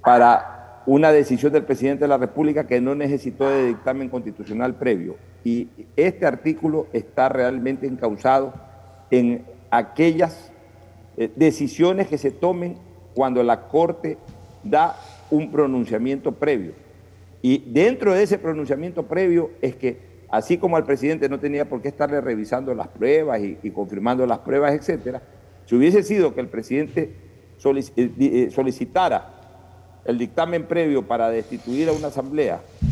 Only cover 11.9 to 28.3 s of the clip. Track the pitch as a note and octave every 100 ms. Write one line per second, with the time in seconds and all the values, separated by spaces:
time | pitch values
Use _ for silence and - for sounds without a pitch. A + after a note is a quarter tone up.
11.9 | F#3+ G3 D3 C#3 C3 F3 F3 F3 F3 -
12.9 | - - A#2 C3+ B2 A#2+ A2+ - D3+ E3+
13.9 | E3+ D#3+ D3+ - - - - - D3 E3+
14.9 | - - - - D3+ - D3 C#3 B2+ A2+
15.9 | A2 B2 C#3 D3+ - D3 B2+ F2 - -
16.9 | - - - - - B2+ C#3+ B2+ A#2+ G#3
17.9 | C4 G#3 F#3 G#3 G3 E3 D#3 C#3 C#3 F3
18.9 | E3+ C3+ E3 F#3+ E3+ E3 - C3 B2 B2+
19.9 | - - - - A2 - F3 F#3 E3 -
20.9 | C3+ C#3 D#3+ C#3 C#3 C#3+ C#3+ D3 B2+ C#3
21.9 | - D3 C#3+ B2+ A2 G#2 B2+ C3+ A#2 -
22.9 | - A#2 D#3 D3+ A#2 G2+ - G#2+ G2 F#2+
23.9 | G2 A2 B2+ B2+ A2+ - C3+ C#3+ D3 -
24.9 | D#3 B2 B2+ - - - - - A#2+ D3+
25.9 | G3+ F3+ G#3 D#3 A#2+ A#2+ A2 A2+ C3+ D3+
26.9 | F3 D#3 - - - - - C#3 C#3 C3
27.9 | - B2 A#2+ C3+